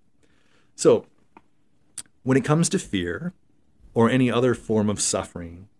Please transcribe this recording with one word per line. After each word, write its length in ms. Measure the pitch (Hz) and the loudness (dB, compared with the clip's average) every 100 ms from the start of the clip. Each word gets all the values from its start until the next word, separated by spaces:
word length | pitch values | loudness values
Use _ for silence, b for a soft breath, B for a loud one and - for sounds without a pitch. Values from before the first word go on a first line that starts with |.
| _ _ b b b b b - | _ _ b b b b b 0
So 300 | 160 107 - _ _ - _ _ _ _ _ - - _ | 4 4 2 _ _ -20 _ _ _ _ _ -20 -20 _
when 140 | 131 131 | 0 0
it 80 | |
comes 240 | 127 156 170 | 2 2 2
to 100 | 190 | -2
fear 540 | - 98 87 87 175 - _ _ _ _ - | -4 -6 -6 -6 -10 -12 _ _ _ _ -6
or 140 | 120 113 | 2 2
any 220 | 131 123 | 4 0
other 240 | 113 127 | 2 0
form 340 | 117 - 110 104 | 0 -2 0 0
of 120 | 101 | -2
suffering 680 | - 98 92 92 85 85 101 _ | -2 -4 -6 -12 -14 -16 -20 _